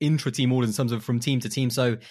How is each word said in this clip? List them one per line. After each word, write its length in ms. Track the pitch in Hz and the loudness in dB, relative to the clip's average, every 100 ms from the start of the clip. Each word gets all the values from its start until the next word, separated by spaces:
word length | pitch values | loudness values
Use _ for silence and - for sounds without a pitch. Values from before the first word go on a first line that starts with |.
intra-team 500 | 151 156 139 123 127 | 0 0 0 0 2
orders 180 | 127 117 | 2 2
in 60 | 107 | 0
terms 160 | 120 | -2
of 120 | 117 - | -2 -2
from 140 | 120 | -2
team 200 | 139 131 | 0 -2
to 100 | 110 | -2
team. 200 | 135 123 | -2 -2
So 280 | 127 123 113 - | 0 0 0 -8